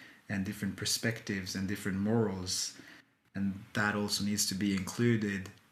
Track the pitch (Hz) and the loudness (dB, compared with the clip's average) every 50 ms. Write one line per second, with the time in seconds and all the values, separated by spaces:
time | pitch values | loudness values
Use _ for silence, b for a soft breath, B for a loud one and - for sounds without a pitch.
0 | b b b b b b 107 98 95 101 101 - 104 98 92 - 107 - - - | b b b b b b -2 0 0 -2 -2 -2 -2 -2 -2 -2 -2 -2 0 0
1 | - 113 113 - - - 101 98 92 92 - 98 98 95 101 98 - 104 92 95 | 0 0 0 -2 -2 -4 -4 -4 -4 -4 -4 -2 -2 -2 -2 -2 -2 -2 0 2
2 | 101 104 113 117 110 101 95 92 92 92 - - - - - b b b b b | 2 4 4 4 4 2 0 -2 -4 -4 -2 -2 -4 -4 -8 b b b b b
3 | b b b _ _ _ - 95 98 98 95 98 - - - 113 104 104 101 104 | b b b _ _ _ -4 -2 0 0 -2 -4 -8 -6 -2 0 2 2 2 2
4 | 104 98 - - 101 101 104 98 - - 98 92 104 101 98 95 92 90 - - | 0 0 0 0 0 0 2 2 0 0 0 2 2 2 2 0 -2 -2 0 4
5 | 120 120 117 107 107 101 98 98 95 98 - - - _ | 4 6 6 4 2 0 -2 -2 -4 -8 -12 -18 -20 _